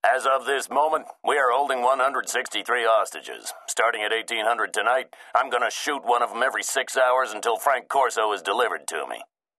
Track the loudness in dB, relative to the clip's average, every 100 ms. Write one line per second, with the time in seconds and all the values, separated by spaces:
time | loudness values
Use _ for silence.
0 | 2 2 2 0 0 -2 -2 0 0 0
1 | -4 -10 -2 2 2 2 0 0 2 2
2 | 2 0 -4 -4 -4 -6 -2 0 4 2
3 | 2 -6 -12 -12 -12 -14 -10 0 2 2
4 | 0 -2 -2 0 0 0 0 0 2 2
5 | -2 -14 -4 -2 0 0 0 -2 -4 -4
6 | 0 2 2 0 0 0 -2 -4 -2 2
7 | 4 4 0 -2 -2 0 2 0 0 0
8 | 2 2 0 0 -2 0 0 -2 -6 -6
9 | -6 -10 -14 _ _